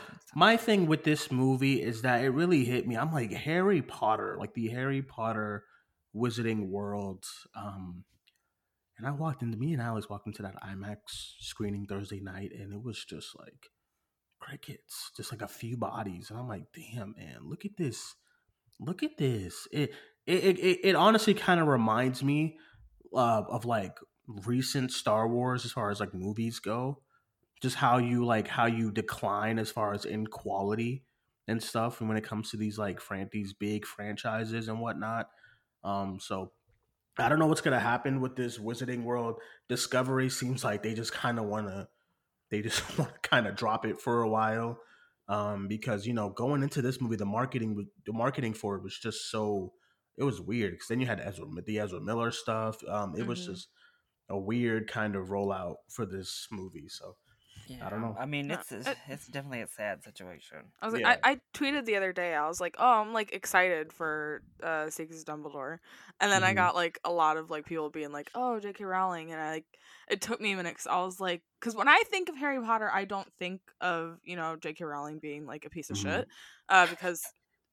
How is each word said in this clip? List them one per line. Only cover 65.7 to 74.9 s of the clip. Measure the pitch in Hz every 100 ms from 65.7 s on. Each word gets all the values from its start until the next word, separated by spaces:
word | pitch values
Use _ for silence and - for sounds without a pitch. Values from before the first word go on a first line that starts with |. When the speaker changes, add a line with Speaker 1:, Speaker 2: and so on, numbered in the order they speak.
| 170 - - - -
Speaker 3:
And | 202
then | 190
I | 190
Speaker 2:
Mm-hmm. | 190
Speaker 3:
got, | 180 175
like, | 170 -
a | -
lot | 175 156 156
of, | 160
like, | 156 151
people | 165 151
being | 156 147
like, | 147 147
"Oh, | 240 254 226
J | 202
K | 196 196
Rowling," | 185 185 170 160
and | 160
I, | 156
like, | 160 - _ - - -
it | 202
took | 214 233
me | 214
a | 190
minute | 170 -
'cause | -
I | 180
was | 185 185
like, | 185 175 _ _
'cause | 233 220
when | 269
I | 339 453
think | 392 359
of | 285
Harry | 285 269
Potter, | 226 226 214
I | 165 196
don't | 202 190 -
think | 180 185 - -
of, | 180 170 165 165
you | - 175
know, | 160 160
J | 156
K | 151
Rowling | 160